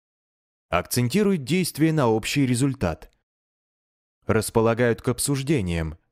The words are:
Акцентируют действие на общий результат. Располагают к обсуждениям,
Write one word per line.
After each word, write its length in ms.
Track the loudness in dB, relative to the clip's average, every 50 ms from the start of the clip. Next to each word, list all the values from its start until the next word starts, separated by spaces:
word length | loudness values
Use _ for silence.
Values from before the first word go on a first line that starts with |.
| _ _ _ _ _ _ _ _ _ _ _ _ _ _
Акцентируют 760 | -2 -2 -2 -2 -2 0 0 2 2 2 2 2 2 0 -2
действие 480 | -2 -2 0 0 -2 -2 0 0 0
на 160 | 2 2 2 2
общий 380 | 2 0 0 -2 0 0 2
результат. 640 | 2 2 2 0 0 -2 -2 -4 -4 -4 -6 -10 -20 _ _ _ _ _ _ _ _ _ _ _ _ _ _ _ _ _ _ _ _ _ _ _ -2
Располагают 720 | 0 0 0 0 2 2 2 2 2 2 2 0 0 0
к 60 | -2 -4
обсуждениям, 880 | -4 -2 -2 -2 -2 -2 -2 -2 -2 0 0 -2 -2 -2 -2 -4 -6 -12 _ _